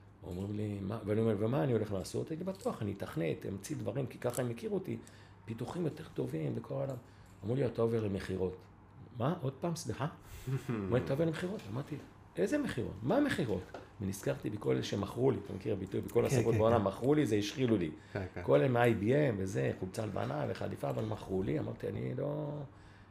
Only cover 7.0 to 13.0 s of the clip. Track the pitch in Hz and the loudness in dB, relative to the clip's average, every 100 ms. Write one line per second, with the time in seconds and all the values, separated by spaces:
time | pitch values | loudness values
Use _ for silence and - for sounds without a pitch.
7 | - - - - 101 131 127 - 117 117 | -12 -20 -20 -10 -2 0 2 2 2 2
8 | 107 95 - 95 92 - - - - - | 0 -2 -2 -2 -2 -2 -14 -20 -20 -20
9 | - 117 127 180 131 - 170 160 - 107 | -14 -2 0 0 -4 -4 -4 -4 -4 -4
10 | 147 - - - - 131 - 113 95 123 | -4 -6 -14 -10 -4 -4 -2 -2 2 2
11 | 123 139 165 160 180 208 104 117 - 147 | 2 2 2 0 -4 -6 -6 -8 -6 -10
12 | - - - - 208 294 254 - 92 92 | -12 -20 -10 -2 0 2 0 -2 -4 -2